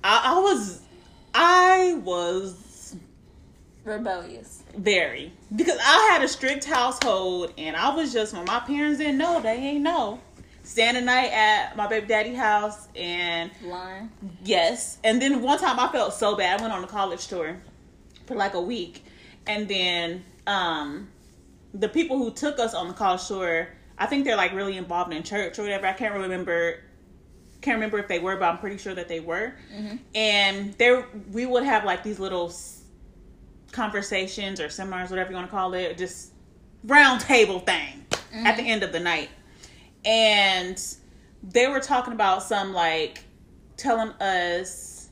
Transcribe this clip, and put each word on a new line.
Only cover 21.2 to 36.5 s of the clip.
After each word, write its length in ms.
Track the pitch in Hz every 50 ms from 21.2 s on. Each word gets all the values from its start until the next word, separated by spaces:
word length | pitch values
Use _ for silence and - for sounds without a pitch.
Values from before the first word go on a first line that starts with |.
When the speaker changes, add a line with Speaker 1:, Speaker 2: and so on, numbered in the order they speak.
| - - - - - - - - - -
Speaker 1:
the 160 | - 202 214 208
people 300 | - 311 330 - 262 277
who 120 | 247 226
took 260 | - - 285 294 285 -
us 160 | 233 220 -
on 120 | 185 175
the 60 | 175
college 340 | 180 - 214 190 180 180 -
tour, 400 | - 208 190 185 170 165 165 175 170 - - - - -
I 80 | - 190
think 220 | - 285 277 269
they're, 100 | 277 226
like, 160 | 202 185 185
really 240 | 196 190 196 196 196
involved 340 | 185 175 175 175 175 180 175
in 120 | 165 151
church 360 | 170 - 208 208 196 196 - -
or 40 |
whatever. 240 | 208 202 196 196 196
I 80 | 190 190
can't 180 | - - 214
remember, 680 | 202 196 190 185 185 185 180 180 170 170 170 170 165 - - - - - - - - - - - - - - - - -
can't 140 | - 277 233
remember 220 | 220 220 214 214 208
if 100 | 202 -
they 100 | 185 170
were, 180 | 170 190 190
but 80 | 190 185
I'm 140 | 170 170 175
pretty 180 | 214 196 202
sure 180 | 190 - 202 185
that 140 | 180 170 -
they 120 | 170 165
were. 340 | 156 170 165 185 214 247 269 - - - 208
Speaker 2:
Mm-hmm. 220 | 202 214 208 214 - - - -
Speaker 1:
And 600 | 214 214 214 208 202 202 196 196 196 202 202 196
there, 320 | - 233 247 254 254 247 - - 214 180 196
we 140 | 196 226 247
would 160 | 254 247 240 269
have, 220 | 277 233 185 180
like, 160 | 190 185 185
these 160 | - 214 208 180
little 300 | 190 190 185 175 175 170
s-, 320 | - - - - - - - - - - - - - - - - - - - - - - - -
conversations 880 | - 247 226 208 208 202 202 - 214 185 185 190 - - 202 196 196 190
or 80 | 165 -
seminars, 400 | - - 190 190 185 180 180 180
whatever 220 | 185 185 185 185
you 60 | 185
wanna 120 | 185 180 185
call 240 | 214 196 185 185
it, 240 | 185 185 185 165 170
just 360 | 170 185 180 - - - - - - - -